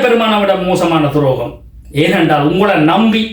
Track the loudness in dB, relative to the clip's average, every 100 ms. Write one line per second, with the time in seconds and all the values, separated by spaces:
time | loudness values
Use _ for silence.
0 | 2 0 0 0 0 0 0 -2 0 0
1 | 0 0 0 -2 -6 -12 -20 -20 -8 -2
2 | 0 0 0 0 0 0 0 2 2 2
3 | 2 0 -4